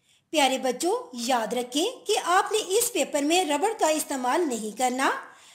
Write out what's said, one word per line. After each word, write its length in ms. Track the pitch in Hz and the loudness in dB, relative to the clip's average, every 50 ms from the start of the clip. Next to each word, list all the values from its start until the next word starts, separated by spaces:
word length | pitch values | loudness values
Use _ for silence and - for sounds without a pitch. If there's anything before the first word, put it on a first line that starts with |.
| _ _ _ _ _ _ | _ _ _ _ _ _
प्यारे 260 | - 302 277 254 262 254 | 2 2 4 4 2 0
बच्चों, 600 | - 254 233 233 320 349 440 494 508 - - 240 | -2 -2 -2 0 0 0 0 -2 -4 -8 -10 -8
याद 360 | 233 240 262 233 220 196 233 | -2 0 0 0 0 -2 -2
रखें 500 | 247 240 - - 285 339 480 508 - - | -4 -4 -2 0 0 0 0 -2 -6 -2
कि 100 | - 427 | 0 0
आपने 600 | - - 302 359 392 403 392 403 427 - 349 381 | 0 2 4 2 4 4 2 0 -2 0 0 0
इस 140 | 466 - - | 2 2 2
पेपर 340 | - 330 269 269 - 285 277 | 0 -2 -2 0 0 -2 0
में 220 | 294 330 370 370 | 2 2 2 2
रबड़ 280 | 302 285 285 330 440 427 | 2 0 0 0 -2 0
का 160 | - 403 311 | 2 2 2
इस्तेमाल 520 | 311 302 302 - 285 262 254 247 277 339 | 2 0 -2 -4 -6 -4 0 0 0 2
नहीं 300 | 359 285 240 214 220 214 | 0 0 -2 -4 -6 -8
करना 600 | 208 - 254 247 247 262 269 - 508 554 - - - - - - | -4 -2 0 0 0 0 0 0 0 -2 -8 -14 -20 -20 -20 -20